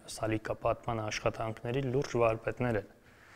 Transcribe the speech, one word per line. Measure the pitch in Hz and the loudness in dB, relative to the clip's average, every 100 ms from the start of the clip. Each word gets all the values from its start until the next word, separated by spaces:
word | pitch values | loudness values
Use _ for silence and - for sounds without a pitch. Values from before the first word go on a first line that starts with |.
| - | -14
սալիկապատման | - 110 110 - 107 117 110 - 113 | -4 0 0 -2 -2 0 0 -2 -2
աշխատանքների | 107 - 113 - 113 110 120 131 | -2 0 -2 -2 -6 -4 -2 -2
լուրջ | 135 127 143 120 | 0 0 0 4
վարպետներ | 117 113 - - 123 107 | 4 4 -2 0 2 2
են, | - - - - - | -2 -16 -20 -20 -20